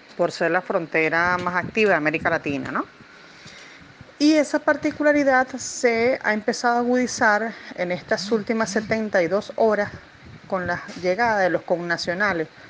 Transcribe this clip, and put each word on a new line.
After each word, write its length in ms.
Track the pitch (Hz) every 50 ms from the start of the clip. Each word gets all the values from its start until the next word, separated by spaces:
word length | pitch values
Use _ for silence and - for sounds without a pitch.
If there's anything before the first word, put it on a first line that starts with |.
| - - - -
por 120 | 175 165
ser 200 | - - 175 165
la 100 | 165 185
frontera 720 | 180 - 190 185 165 151 - 160 160 156 160 165 175 180 180 180
más 180 | 180 180 180
activa 340 | 180 170 - - 226 214 202
de 60 | 185
América 340 | 156 147 156 156 160 - 175
Latina, 400 | 165 151 - 151 143 135 131 127
¿no? 140 | 147 226 392 - - - - - - - - - - - - - - - - - - - - - - - - - -
Y 180 | - 285 302 311
esa 260 | 302 277 - - 294
particularidad 880 | - 311 294 285 - 302 285 - 294 294 294 294 285 269 262 254 262 262 -
se 640 | 240 - - - - - 240 226 226 233 247 262 -
ha 120 | - - 214
empezado 420 | 214 208 - 226 - - 240 240
a 20 | 240
agudizar 720 | 240 240 247 254 254 226 - - 247 220 208 208 220 226 - - - - -
en 160 | - 180 175
estas 400 | 180 170 - - 220 214 185 202
últimas 400 | 233 220 202 - 226 220 220 -
setenta 500 | - 220 214 190 220 220 220 208 - 190 170
y 20 |
dos 260 | 160 185 208 - - -
horas 340 | - 226 220 208 202 208 202 - - - - - - - - - - -
con 220 | - 196 185 180 175
la 160 | 175 170 - - - 180
llegada 380 | 170 180 185 202 240 233 214 202
de 100 | 190 175
los 120 | 165 160
connacionales 840 | - - 185 170 170 170 170 165 - 185 170 180 208 202 185 165 156 - - - - -